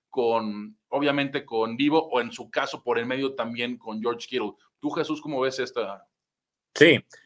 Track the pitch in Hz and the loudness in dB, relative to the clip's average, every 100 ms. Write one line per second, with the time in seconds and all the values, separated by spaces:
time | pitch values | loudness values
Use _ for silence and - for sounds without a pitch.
0 | _ - 120 113 110 104 107 - _ 139 | _ 0 2 2 0 -6 -10 -16 _ 0
1 | 143 143 139 143 - 113 113 117 143 160 | 2 2 0 -4 -4 -2 0 0 2 4
2 | 160 127 117 117 113 - 110 123 - 117 | 2 0 -2 -6 -6 -4 -4 -4 -2 0
3 | 117 131 135 135 117 117 120 120 113 107 | 0 -2 -2 -2 -6 -4 -4 -6 -8 -4
4 | 117 120 - 127 107 - _ _ 147 156 | -2 -4 -4 -4 -4 -6 _ _ -4 -2
5 | 151 151 151 139 131 131 127 123 104 98 | -4 -4 -4 -2 -2 -2 -4 -4 -6 -8
6 | - _ _ _ _ _ _ - 160 127 | -16 _ _ _ _ _ _ 6 6 6
7 | - - | 0 -18